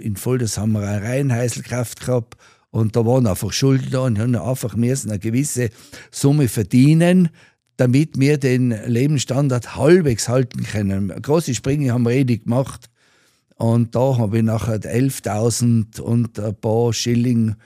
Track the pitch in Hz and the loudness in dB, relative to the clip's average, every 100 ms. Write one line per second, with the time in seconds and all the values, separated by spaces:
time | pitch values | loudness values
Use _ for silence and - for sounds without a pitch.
0 | 117 98 123 127 110 - 110 107 101 104 | -10 -6 -4 -2 -4 -4 -2 -2 -2 -6
1 | 107 131 139 117 123 - - 120 120 - | -4 -4 -2 -2 -4 -6 -8 -8 -8 -8
2 | - 127 117 - _ _ _ 110 113 120 | -4 -4 -4 -18 _ _ _ -2 0 0
3 | 113 131 117 90 101 - 135 131 131 127 | 2 2 2 0 -4 0 2 2 0 -4
4 | 131 104 120 117 95 127 107 107 120 135 | -2 -2 -2 -2 -2 -6 -4 -2 -2 -2
5 | - 101 - 120 143 123 117 - - - | -4 -6 -2 -2 -2 -4 -6 -6 -20 -20
6 | - - 139 151 127 - 101 127 143 160 | -16 0 2 4 2 0 2 6 6 6
7 | 175 185 175 _ _ _ _ - 127 131 | 6 4 2 _ _ _ _ 0 2 2
8 | 160 131 135 147 131 127 127 110 120 117 | 0 2 2 2 2 2 0 -2 -2 0
9 | 143 147 - 131 143 123 - 92 139 190 | 2 0 -2 -2 0 -2 -4 0 4 4
10 | 147 113 - 123 127 127 117 113 98 98 | 4 0 0 0 0 -4 -6 -2 -2 -2
11 | 98 - 117 160 151 117 135 147 135 120 | -4 -6 -2 -2 0 -4 -2 -2 0 0
12 | 117 127 127 113 - 120 131 - - _ | 2 2 0 0 0 -2 -2 -8 -20 _
13 | _ _ _ _ _ - 113 117 113 120 | _ _ _ _ _ -4 0 2 0 0
14 | 131 123 104 113 113 110 107 107 - 113 | 0 2 0 0 0 0 -2 -4 -2 -2
15 | 135 - 113 107 117 110 120 117 110 - | -2 -2 -6 0 0 2 2 2 0 -8
16 | - 117 117 - 107 101 113 110 120 110 | -2 -2 -2 -4 -8 -4 -2 0 0 -2
17 | 120 120 123 117 110 104 | -2 0 0 0 -2 -4